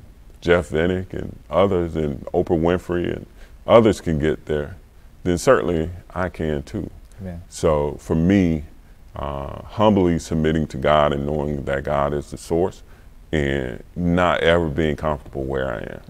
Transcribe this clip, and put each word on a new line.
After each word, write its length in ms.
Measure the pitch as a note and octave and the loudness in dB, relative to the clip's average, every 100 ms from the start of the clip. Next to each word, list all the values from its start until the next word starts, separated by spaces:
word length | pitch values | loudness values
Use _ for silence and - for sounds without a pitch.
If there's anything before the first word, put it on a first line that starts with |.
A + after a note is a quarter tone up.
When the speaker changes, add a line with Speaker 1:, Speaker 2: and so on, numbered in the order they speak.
| - - - - | -18 -20 -20 -6
Speaker 1:
Jeff 300 | E2 F2 - | 2 2 2
Vinnick 420 | D#2 F2 F#2 F#2+ | 0 0 0 -4
and 260 | - - - - | -10 -10 -12 -4
others 460 | E2 G2 F2+ E2+ D#2+ | 2 2 2 -2 -2
and 280 | D2+ C2+ - | -4 -4 -4
Oprah 260 | F2 - E2+ | -2 0 2
Winfrey 540 | E2 F2+ - F2 F2 | 2 0 -2 -4 -4
and 120 | E2 - - - - - | -6 -10 -20 -20 -8 6
others 340 | A2+ A2 F2+ | 8 8 4
can 180 | F2+ D#2 | 0 0
get 280 | D#2 - - | 0 -2 -2
there, 300 | D2+ D2 - - - - - | -4 -4 -12 -20 -20 -20 -8
then 160 | - F2 | -2 0
certainly 520 | - A2 C#2+ E2 E2 F2 - | 4 4 2 -2 -2 -8 -10
I 180 | F2 F2+ | -6 -6
can 340 | - D#2+ D2 | -4 -4 -4
too. 260 | C#2+ G#2 - - - - | -6 -8 -10 -12 -20 -14
Speaker 2:
Amen. 220 | F#2 F2 - | -12 -12 -14
Speaker 1:
So 480 | - E2+ D2+ D2 C#2+ | -2 0 2 0 -4
for 160 | - E2 | -2 0
me, 480 | E2+ G2+ E2+ D#2 D#2 - - - - | 4 4 4 0 -4 -16 -20 -20 -18
uh, 480 | - C#2+ C#2 C#2 - | -10 -8 -8 -8 -12
humbly 560 | - - G#2+ G2+ F2+ E2 | -10 0 4 4 4 2
submitting 480 | - D#2+ D#2 D#2+ D2+ | -2 0 0 0 -2
to 80 | C#2 | -2
God 360 | C#2+ D2+ D2 | 2 4 4
and 120 | C#2+ C#2+ | 0 -2
knowing 380 | D2+ D2 C#2+ | -2 -4 -4
that 200 | C2+ C#2 | -4 -4
God 280 | C#2+ C#2+ C#2+ | -2 -2 -2
is 160 | C#2+ - | -4 -6
the 60 | C2+ | -12
source 440 | - E2 F#2 - - - - - - | -4 -2 -2 -4 -18 -20 -20 -20 -6
and 520 | D#2 C#2+ C#2 B1 G1+ - - | -2 0 -2 -4 -10 -12 -4
not 440 | F2 F2 F2 D2 | 0 2 2 2
ever 280 | D#2+ F2 D#2+ | 4 2 2
being 280 | D2 D#2 C#2+ | 0 -2 -2
comfortable 480 | D#2 D2 - - | -4 -4 -6 -8
where 280 | C2+ C2+ C2 | -6 -4 -4
I 60 | A#1 | -6
am. 220 | - G1+ | -10 -14